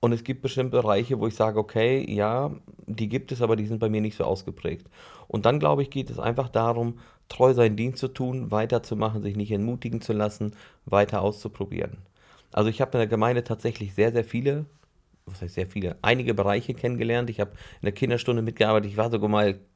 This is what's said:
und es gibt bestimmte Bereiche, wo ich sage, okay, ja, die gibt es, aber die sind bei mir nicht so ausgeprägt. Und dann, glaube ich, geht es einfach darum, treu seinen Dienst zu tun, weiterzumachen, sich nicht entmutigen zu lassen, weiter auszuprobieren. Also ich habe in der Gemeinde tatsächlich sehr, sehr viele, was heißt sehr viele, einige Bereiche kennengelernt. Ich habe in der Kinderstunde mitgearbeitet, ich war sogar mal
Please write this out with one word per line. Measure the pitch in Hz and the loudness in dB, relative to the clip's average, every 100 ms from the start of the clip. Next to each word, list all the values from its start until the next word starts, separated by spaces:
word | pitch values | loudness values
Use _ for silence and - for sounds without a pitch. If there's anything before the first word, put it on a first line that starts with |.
und | 120 | 2
es | 117 | 0
gibt | - 127 | -4 -6
bestimmte | 135 135 127 123 | -4 -2 0 2
Bereiche, | 117 101 120 131 | 4 2 2 0
wo | 110 | -2
ich | |
sage, | 107 110 107 | 2 0 2
okay, | 107 113 117 131 - | -2 2 2 2 0
ja, | 104 104 120 143 - - - - | 0 0 0 -2 -6 -16 -20 -10
die | 110 113 | -6 -2
gibt | 110 - | -4 -6
es, | 123 | -2
aber | 117 110 | 2 2
die | 107 | 0
sind | 113 | -2
bei | 113 | 0
mir | 110 | 0
nicht | 107 - | -2 -2
so | |
ausgeprägt. | - 95 - - - - - - - - - | -2 -2 -4 -8 -6 -6 -10 -20 -20 -20 -6
Und | 107 104 | 2 2
dann, | 147 | 4
glaube | 147 147 | 4 2
ich, | 139 | 0
geht | 139 131 | -4 -6
es | - | -4
einfach | 120 120 127 | -2 -2 0
darum, | 117 113 117 117 120 - _ _ | 0 0 0 -2 -4 -14 _ _
treu | - 127 | 4 4
seinen | 120 113 104 | 8 4 4
Dienst | 117 123 | -2 -2
zu | 131 | -6
tun, | 131 127 131 117 | -4 -4 -4 -2
weiterzumachen, | 107 110 120 - 110 107 110 | -2 2 0 -2 -2 -2 -2
sich | 104 104 | -4 -4
nicht | 104 | -2
entmutigen | 104 107 120 123 117 | 0 0 -2 -4 -6
zu | - | -2
lassen, | 107 104 104 107 - - _ - | 0 0 -2 -6 -6 -20 _ 0
weiter | 101 104 104 | 2 4 2
auszuprobieren. | 95 104 110 - 98 87 - - - _ _ _ _ | 0 -2 -10 -8 -8 -6 -6 -8 -20 _ _ _ _
Also | - 107 | 0 0
ich | 107 | 2
habe | 131 | -2
in | 123 | 0
der | 110 | 0
Gemeinde | 110 110 123 | 2 2 2
tatsächlich | 120 113 123 113 101 | -2 -4 -4 -6 -8
sehr, | 95 110 | 2 2
sehr | 117 | 2
viele, | 113 120 135 143 151 _ _ _ _ _ - | -2 -2 -2 -2 -6 _ _ _ _ _ -20
was | 95 | -12
heißt | 90 | -10
sehr | 90 92 | -6 -6
viele, | - 92 82 | -4 -6 -2
einige | 107 123 120 | 2 2 2
Bereiche | 104 98 104 120 | 0 2 2 -2
kennengelernt. | 123 123 123 117 120 120 | -4 -4 -2 -2 -2 -2
Ich | 107 | -4
habe | 101 | -4
in | - - - - | -6 -20 -6 -6
der | |
Kinderstunde | 101 104 120 - 120 | -2 0 0 0 0
mitgearbeitet, | 113 113 107 110 104 | -2 2 4 4 2
ich | 104 | 0
war | 117 | 0
sogar | 117 104 | 2 2
mal | 104 104 98 - | 4 4 0 -10